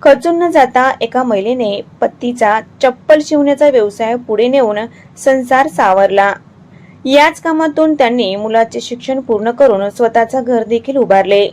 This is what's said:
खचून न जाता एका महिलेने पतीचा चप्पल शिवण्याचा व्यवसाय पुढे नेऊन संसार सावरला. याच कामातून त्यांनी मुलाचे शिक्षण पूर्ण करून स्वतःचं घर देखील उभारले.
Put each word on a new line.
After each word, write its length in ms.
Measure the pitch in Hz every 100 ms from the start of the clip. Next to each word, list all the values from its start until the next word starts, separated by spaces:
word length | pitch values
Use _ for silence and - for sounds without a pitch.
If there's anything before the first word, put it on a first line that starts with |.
खचून 420 | - 262 339 339
न 80 | 349
जाता 400 | 320 254 254 262 -
एका 220 | 226 247
महिलेने 580 | 254 208 202 254 220 202 - -
पतीचा 580 | 233 - 240 240 220 214 - -
चप्पल 380 | 262 247 - 311 302
शिवण्याचा 440 | 302 285 285 294
व्यवसाय 460 | 262 208 202 226 240
पुढे 320 | 247 214 240
नेऊन 300 | 277 233 208 226 - - -
संसार 500 | - 262 247 262 277
सावरला. 680 | - 220 190 196 196 196 190 _ _ - - - - 254
याच 360 | 277 302 320
कामातून 520 | 330 311 320 294 -
त्यांनी 420 | 202 247 247 208 196
मुलाचे 460 | 214 220 226 233
शिक्षण 380 | 233 240 - 262
पूर्ण 320 | 254 220 220
करून 380 | 247 277 202 202
स्वतःचं 540 | 202 233 233 226 262 240
घर 180 | 240
देखील 340 | 226 233 233 277
उभारले. 520 | 208 196 185 202 202